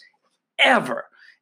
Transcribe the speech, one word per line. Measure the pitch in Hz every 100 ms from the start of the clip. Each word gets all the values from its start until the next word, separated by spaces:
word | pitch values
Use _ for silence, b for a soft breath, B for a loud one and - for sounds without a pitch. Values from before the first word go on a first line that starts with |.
| b _ _ _ _ -
ever, | 277 240 135 113 - b b b